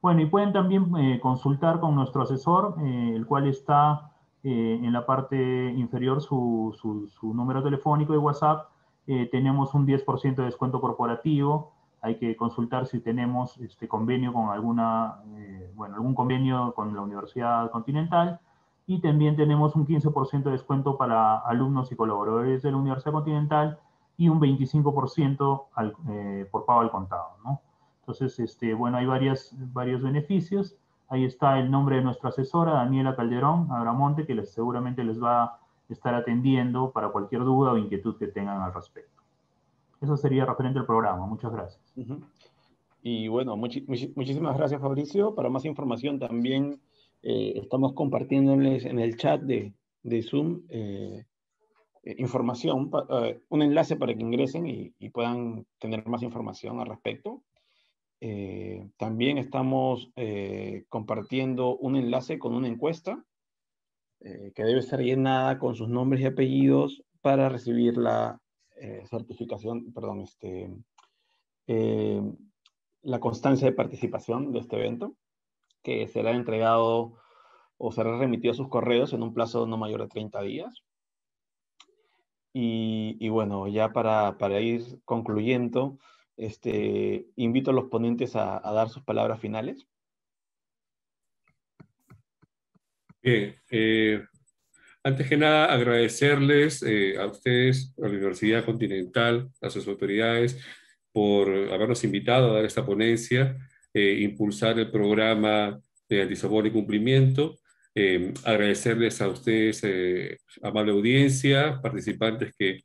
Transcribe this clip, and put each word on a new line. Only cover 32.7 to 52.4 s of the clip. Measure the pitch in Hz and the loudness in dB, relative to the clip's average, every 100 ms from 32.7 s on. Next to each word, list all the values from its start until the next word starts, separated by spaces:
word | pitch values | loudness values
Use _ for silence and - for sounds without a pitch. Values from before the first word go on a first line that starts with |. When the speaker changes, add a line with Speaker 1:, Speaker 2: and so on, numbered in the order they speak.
Speaker 1:
Daniela | 151 123 135 135 | 4 2 2 2
Calderón | 131 117 120 139 170 165 | 0 0 2 2 2 0
Agramonte, | 123 117 120 139 147 151 | -2 0 2 2 0 -2
que | |
les, | 110 101 | -4 -6
seguramente | - 120 123 123 127 | -4 -2 -2 -4 -4
les | 117 110 | -4 -2
va | 120 120 | 0 2
a | 120 - _ _ _ | 2 -4 _ _ _
estar | 113 131 120 | -8 -4 -2
atendiendo | 117 120 127 131 123 123 131 | 0 0 4 4 2 0 -2
para | 117 104 | -2 -2
cualquier | 104 101 120 | -4 -4 -2
duda | 123 131 135 | 2 4 4
o | 120 | 2
inquietud | 101 98 104 101 | 0 -4 -4 -6
que | 104 | -6
tengan | - 101 98 | -6 -6 -4
al | 92 | -6
respecto. | 87 - - - _ _ _ _ _ _ _ _ _ | -8 -14 -20 -20 _ _ _ _ _ _ _ _ _
Eso | 139 147 | -2 0
sería | 143 135 | 2 2
referente | 131 123 127 135 | 0 0 -2 -2
al | |
programa. | 117 113 110 90 95 | 0 2 2 0 -4
Muchas | 110 117 | -6 -8
gracias. | 110 90 - _ | -8 -10 -16 _
Speaker 2:
Ujú. | - 113 147 165 _ _ _ _ _ _ _ | -14 -12 -12 -14 _ _ _ _ _ _ _
Y | 117 117 110 | -6 -6 -2
bueno, | 113 131 104 | -2 -2 -4
muchi-, | 120 135 - | -6 -8 -6
muchi-, | 123 131 - | -6 -6 -8
muchísimas | 131 139 160 135 | -6 -4 -2 0
gracias, | 147 139 | -2 -2
Fabricio. | 139 139 147 196 208 214 | -2 -2 -2 0 0 0
Para | 123 | -2
más | 131 | -2
información | 147 147 143 117 135 143 | -4 -6 -4 -4 -4 -6
también, | 123 117 120 135 143 143 _ _ _ _ | -4 -2 0 0 -2 -4 _ _ _ _
eh, | 120 113 107 | -4 -2 -2
estamos | 110 101 127 135 | -6 -4 0 0
compartiéndoles | 135 147 135 135 139 139 135 139 135 | 2 -2 -2 0 4 6 6 4 2
en | - 127 | -2 -2
el | 117 113 | -2 0
chat | 143 151 | 0 0
de, | 147 117 104 - _ _ | 0 -2 -2 -12 _ _
de | 120 117 | -4 -4
Zoom, | 117 143 156 170 - | -2 -2 -2 -4 -8
eh, | 113 107 98 101 101 110 _ _ _ _ _ _ _ | -10 -8 -8 -10 -12 -18 _ _ _ _ _ _ _
eh, | - - | -16 -6
información, | 127 127 | -4 -2